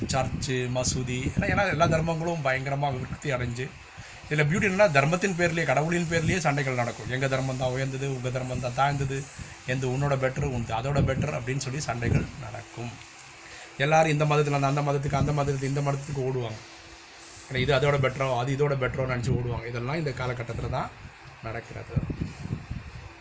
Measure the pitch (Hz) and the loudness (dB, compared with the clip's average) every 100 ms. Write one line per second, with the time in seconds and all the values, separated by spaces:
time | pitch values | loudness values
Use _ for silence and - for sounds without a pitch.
0 | 120 135 127 - - 127 123 127 127 131 | -2 0 0 -2 -2 -2 0 0 0 0
1 | 127 127 127 - 196 190 196 151 165 160 | -2 -2 -2 0 2 2 2 4 4 4
2 | 165 160 170 165 135 131 135 139 143 127 | 2 0 -2 0 0 0 0 0 0 -2
3 | 127 - 147 123 123 120 131 - - - | -6 -6 -2 -2 -2 -4 -6 -10 -18 -18
4 | - - - 151 147 196 208 185 208 139 | -18 -14 -2 2 2 4 4 6 6 6
5 | 143 180 196 170 175 165 147 131 160 175 | 4 4 2 2 2 2 2 2 2 2
6 | 160 165 160 180 156 139 135 123 117 113 | 2 2 2 2 2 2 2 0 -2 -4
7 | 113 131 135 131 131 127 127 127 135 131 | -4 0 2 2 0 0 0 0 -2 -2
8 | 139 127 123 123 127 123 123 127 139 143 | -2 -2 -2 -2 -2 -4 -2 2 2 2
9 | 135 135 139 - - - - 131 127 131 | 0 -2 -6 -8 -10 -8 -4 0 0 2
10 | 143 131 127 143 143 123 113 113 135 143 | 2 2 2 0 0 0 -2 -2 0 2
11 | 135 - 147 131 120 135 127 143 135 120 | 2 2 0 -2 -2 -4 -4 -4 -4 -2
12 | 117 - - - 117 107 - 117 120 117 | 2 2 0 -8 -10 -12 -12 -10 -10 -10
13 | - - - - - - - - 143 160 | -16 -20 -20 -20 -18 -16 -10 0 4 6
14 | 160 147 151 147 143 143 139 143 143 143 | 6 4 4 4 4 4 2 2 2 0
15 | 143 139 143 147 139 135 135 139 143 143 | 2 2 2 2 2 0 0 0 0 -2
16 | - 139 131 127 113 110 - - - - | -4 -2 -2 -2 -4 -8 -14 -18 -18 -20
17 | - - - - - 131 131 131 143 139 | -20 -18 -16 -14 -6 0 4 4 4 4
18 | 131 131 135 120 131 135 147 135 123 135 | 2 2 0 0 0 2 2 2 0 0
19 | 131 123 123 123 123 113 117 120 123 165 | -2 0 0 0 0 -4 -6 -6 -4 -2
20 | 147 123 127 123 117 113 117 131 - - | -2 -4 -4 -4 -6 -6 -4 -4 -4 -10
21 | - - - - 113 113 - 117 110 - | -18 -18 -20 -12 -8 -8 -10 -12 -6 -4
22 | - - - - - - - - - - | -2 -4 -6 -8 -10 -8 -8 -10 -12 -16
23 | - - | -16 -18